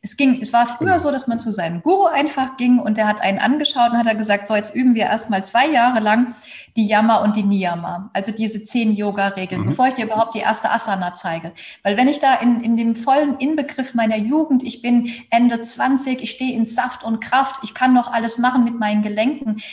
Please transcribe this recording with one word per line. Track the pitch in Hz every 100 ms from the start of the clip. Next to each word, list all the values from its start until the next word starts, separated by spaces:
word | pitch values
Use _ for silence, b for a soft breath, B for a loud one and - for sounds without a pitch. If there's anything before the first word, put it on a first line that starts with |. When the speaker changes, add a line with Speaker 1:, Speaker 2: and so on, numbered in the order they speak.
Speaker 1:
es | 202 -
ging, | 269 233
es | 208
war | 233 240
früher | - 349
Speaker 2:
Genau. | 359
Speaker 1:
so, | 294
dass | 269 254
man | 233
zu | 226
seinem | 196 165 175
Guru | 285 381
einfach | 370 294 302 285 262 262
ging | 247 247
und | 214 220
der | 214
hat | 214
einen | 190 196
angeschaut | - 294 294 262 233
und | 233
hat | 233
er | 214
gesagt, | 214 202 202
„So, |
jetzt | 214 208
üben | 233 254
wir | 226
erstmal | 202 220 - 196
zwei | 190 226 285
Jahre | 277 240 247
lang | 214 220 240 233 B B B -
die | 208
Yama | 208 226 220
und | 208
die | 208
Niyama, | 202 202 180 170 165 175 196
also | - 214
diese | 214 220 214
zehn | - 247 226
Yoga-Regeln, | 208 208 202 196 190 185 185
Speaker 2:
Mhm. | 110
Speaker 1:
bevor | 151 254
ich |
dir | 254
überhaupt | 220 220 226
die | -
erste | - 220 233
Asana | 226 - 190 180
zeige.“ | 180 185 165 165 B B B
Weil | 202 208
wenn | 262
ich | 285
da | 269
in, | 254 240 240
in | 233 233
dem | 226 226
vollen | - 277 294 -
Inbegriff | 269 311 269 - 254
meiner | 240 220 220
Jugend, | 214 302 311 262
ich | - -
bin | 240 240 240 B B
Ende | 233 240 233
zwanzig, | 233 - 247 269 269 254
ich | -
stehe | - 262
in | 226 220
Saft | - 247 -
und | 226 226
Kraft, | - 262 262 -
ich | -
kann | - 254
noch | 247 233
alles | 233 226 240
machen | 247 254
mit | 233 233
meinen | 214 208
Gelenken, | 208 208 233 311 220 214 B